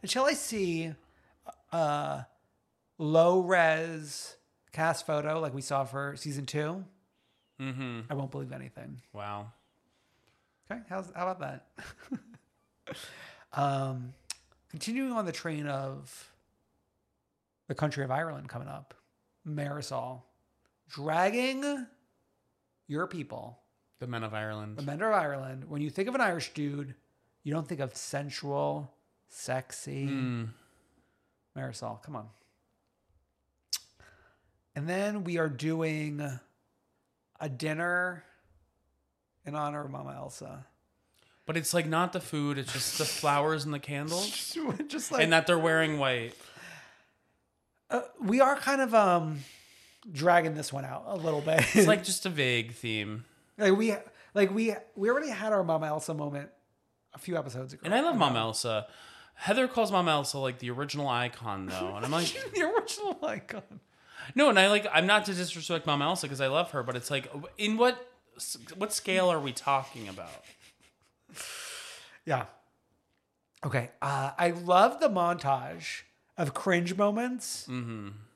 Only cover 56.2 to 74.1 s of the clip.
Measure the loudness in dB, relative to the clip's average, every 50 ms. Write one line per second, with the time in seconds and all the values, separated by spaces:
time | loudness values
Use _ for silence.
56.2 | -4 -4 -6 -8 -10 -12 -18 _ _ _ _ _ _ _ _ _ _ _ _ -14
57.2 | -8 -4 -4 -4 -4 -4 -8 -8 -10 -10 -12 -10 -2 2 2 4 4 4 4 4
58.2 | 4 4 4 2 0 0 -2 -2 -2 0 0 0 -2 -4 -14 -20 -20 -20 -20 -20
59.2 | -20 -20 _ -8 0 2 4 4 2 2 2 2 2 4 4 2 4 4 2 2
60.2 | 2 -2 -4 -2 -2 -2 -4 -4 -6 -6 -4 -4 -4 -4 -4 -4 -2 0 0 0
61.2 | 0 -2 -4 -8 -6 -6 -6 -4 -6 -6 -4 -4 -4 -4 -4 -4 -4 0 0 0
62.2 | 0 0 -2 -4 -8 -4 -2 0 0 2 2 0 0 -2 -8 -6 -4 -6 -4 -4
63.2 | -4 -6 -6 -6 -8 -10 -12 -12 -12 -14 -20 -20 _ _ _ _ _ -20 -18 -16
64.2 | -14 -4 4 6 6 8 8 8 8 8 6 4 4 4 4 4 6 8 6 4
65.2 | 4 0 -2 -2 -4 -4 -6 -8 -4 -2 -2 -2 0 0 2 2 2 2 0 0
66.2 | -2 -6 -2 -2 0 2 2 2 0 0 -2 -4 -4 -2 -4 -4 -4 -2 -2 -2
67.2 | -2 -4 -10 -12 -12 -12 -8 -2 0 0 4 6 6 6 4 2 -8 -18 -20 _
68.2 | _ _ _ -12 -8 -8 -8 -10 -10 -16 -6 -4 -4 -2 -2 -4 -2 0 2 4
69.2 | 4 4 4 2 0 -2 -6 -4 0 2 2 2 0 -2 -10 -12 -10 -10 -10 -12
70.2 | -12 -14 -14 -16 -18 -20 -20 _ -20 -20 _ _ _ _ _ _ _ _ _ _
71.2 | _ _ -14 -14 -12 -12 -12 -12 -12 -12 -14 -14 -14 -16 -18 -18 -20 -20 -20 -14
72.2 | _ -2 0 0 0 -4 -10 -20 _ _ _ _ _ _ _ _ _ _ _ _
73.2 | _ _ _ _ _ _ _ _ -6 -2 0 0 -2 -2 -8 _ -2 -2